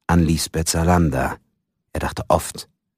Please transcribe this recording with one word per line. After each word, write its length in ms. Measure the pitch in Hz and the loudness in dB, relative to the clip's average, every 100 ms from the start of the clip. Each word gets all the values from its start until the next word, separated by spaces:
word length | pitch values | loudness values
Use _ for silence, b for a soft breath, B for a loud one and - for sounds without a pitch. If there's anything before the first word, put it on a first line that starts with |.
| - | 0
an 140 | 87 | 2
Lisbeth 480 | 80 80 - 80 82 | 2 0 -2 -4 -2
Salander. 680 | 85 82 87 82 65 64 - _ _ _ _ _ | 0 2 2 2 0 -4 -8 _ _ _ _ _
Er 80 | - | -8
dachte 220 | - - - | -8 -6 0
oft 400 | 80 - - - _ _ | 0 0 -12 -18 _ _